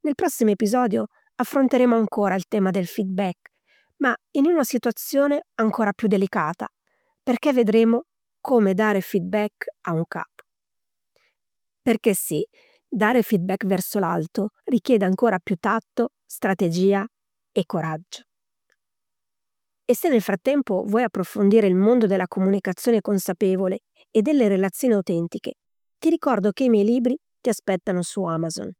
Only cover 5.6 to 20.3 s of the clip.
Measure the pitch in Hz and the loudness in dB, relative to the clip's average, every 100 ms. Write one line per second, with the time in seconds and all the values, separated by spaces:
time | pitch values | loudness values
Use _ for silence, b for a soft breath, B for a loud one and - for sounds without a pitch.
5.6 | 220 - 214 196 220 196 190 202 156 170 | -2 0 -2 0 0 0 0 -2 -4 -4
6.6 | - _ _ _ _ _ - 240 302 254 | -12 _ _ _ _ _ -4 0 2 2
7.6 | 214 220 226 233 - _ _ _ - 247 | 4 4 4 2 -2 _ _ _ 0 2
8.6 | 202 190 214 202 180 196 180 208 208 _ | 4 2 2 0 -2 -4 -2 -4 -4 _
9.6 | - - - 165 165 170 - _ _ _ | -16 -12 -6 -4 -4 -8 -12 _ _ _
10.6 | _ _ _ _ _ _ _ _ _ _ | _ _ _ _ _ _ _ _ _ _
11.6 | _ _ - 220 233 190 - 151 135 b | _ _ -2 0 2 0 -2 -4 -6 b
12.6 | b b _ 233 214 247 214 202 180 190 | b b _ 0 2 2 2 0 -2 -4
13.6 | 190 190 - 208 175 170 160 - 202 _ | -2 -2 -2 -4 -2 -2 -4 -4 -6 _
14.6 | - 247 - 233 185 190 233 185 - 180 | -4 -2 2 2 2 2 0 0 -4 -4
15.6 | 214 226 _ - 233 _ _ - 202 190 | -2 -2 _ -6 -6 _ _ -6 -2 0
16.6 | 180 165 190 196 196 _ _ _ _ - | 0 2 2 2 -2 _ _ _ _ -4
17.6 | 180 175 160 156 175 - _ _ _ _ | -4 -4 -4 -8 -12 -20 _ _ _ _
18.6 | _ _ _ _ _ _ _ _ _ _ | _ _ _ _ _ _ _ _ _ _
19.6 | _ _ - 247 349 247 190 | _ _ -4 -2 2 0 0